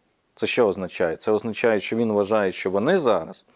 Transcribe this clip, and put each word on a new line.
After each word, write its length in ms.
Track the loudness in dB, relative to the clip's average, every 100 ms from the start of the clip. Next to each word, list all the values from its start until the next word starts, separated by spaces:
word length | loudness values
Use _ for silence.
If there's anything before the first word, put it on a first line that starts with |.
| _ _ _ -6
Це 120 | -2
що 200 | 2 2
означає? 480 | 2 -4 -4 -4 -2
Це 160 | -2
означає, 480 | -2 -2 -2 0 0
що 160 | 0 -2
він 160 | 0
вважає, 400 | 0 2 2 0
що 180 | -2 -2
вони 280 | 0 2 2
зараз, 480 | 2 0 -2 -12 _